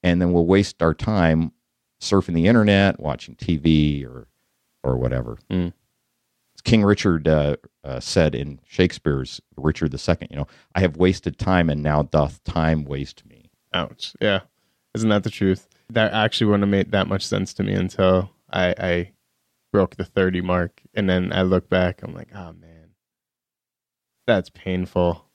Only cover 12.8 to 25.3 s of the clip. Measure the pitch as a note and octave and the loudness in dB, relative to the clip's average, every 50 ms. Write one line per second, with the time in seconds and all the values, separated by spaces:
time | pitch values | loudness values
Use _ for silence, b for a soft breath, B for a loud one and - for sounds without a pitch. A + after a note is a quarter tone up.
12.8 | D2 C2+ C#2 C#2 C#2 - - - _ - - _ _ _ _ _ _ _ - F2 | -2 -6 -8 -10 -10 -12 -14 -20 _ -20 -20 _ _ _ _ _ _ _ -6 -6
13.8 | E2+ - - _ - - - _ - G#2+ G2 F#2+ - _ _ _ _ _ _ _ | -6 -6 -10 _ -16 -16 -8 _ -2 0 0 -2 -4 _ _ _ _ _ _ _
14.8 | _ _ _ A2+ A2+ A2 G#2 G#2 G2 A2+ - - G2+ F#2+ F#2 F#2 _ _ _ _ | _ _ _ -2 0 2 2 2 0 -2 -6 -2 0 0 0 0 _ _ _ _
15.8 | _ _ A2 A#2 A2 G#2+ - A2 G#2+ G#2 - - A2+ G#2 G#2 G2+ G2+ G2 G2 G2 | _ _ 0 0 0 0 0 0 -2 0 0 0 2 2 2 2 2 2 2 0
16.8 | F#2+ - - G2+ F#2 - G2 G2 - - G#2+ G2+ F#2+ - - - G2 G2 G2 F#2+ | 0 0 -2 -2 -2 -2 -4 -6 -4 -4 -4 -4 -4 -6 -6 -6 -4 -4 -2 -2
17.8 | F#2 F#2 - - F#2+ F#2 F#2 F#2 F#2+ G2 _ _ _ _ - F#2 F2+ F2+ F2+ - | -4 -4 -2 0 2 4 4 2 0 -2 _ _ _ _ -4 -2 0 0 -2 -2
18.8 | - F#2 F2 F2 F2 F#2 _ _ _ _ _ _ _ _ _ _ _ _ - G#2+ | -4 -4 -2 -2 -4 -8 _ _ _ _ _ _ _ _ _ _ _ _ 0 0
19.8 | F#2+ - - - F#2 - _ G2 F#2+ F#2 F#2 F2+ F2+ F2+ F2+ F2+ F2 F2 _ _ | 0 0 -2 -10 -12 -6 _ 0 0 0 0 -2 -2 -2 -2 -2 -2 -4 _ _
20.8 | _ _ _ G#2+ G2+ F#2+ F#2 F#2 F2+ F2+ - F#2 F#2+ F#2 F#2+ F#2 - _ - F#2 | _ _ _ -4 0 0 0 0 0 -2 -2 0 0 2 2 0 0 _ 0 0
21.8 | F2+ F2 F2 _ - F2 E2 E2 D#2+ _ - G2+ F2+ E2 E2 E2+ E2+ E2 E2 D#2+ | 0 0 -2 _ -14 -16 -14 -16 -18 _ -18 -18 -18 -18 -20 -20 -20 -20 -20 -20
22.8 | D#2+ F2 F#2+ _ _ _ _ _ _ _ _ _ _ _ _ _ _ _ _ _ | _ _ _ _ _ _ _ _ _ _ _ _ _ _ _ _ _ _ _ _
23.8 | _ _ _ _ _ _ _ _ _ - A2+ F#2+ F2+ - _ - - F#2+ F#2 F2+ | _ _ _ _ _ _ _ _ _ 0 0 0 0 -4 _ -12 -6 -4 -4 -4
24.8 | F2+ - - F#2 F2 F2 E2+ - _ _ | -4 -2 0 2 2 2 0 -2 _ _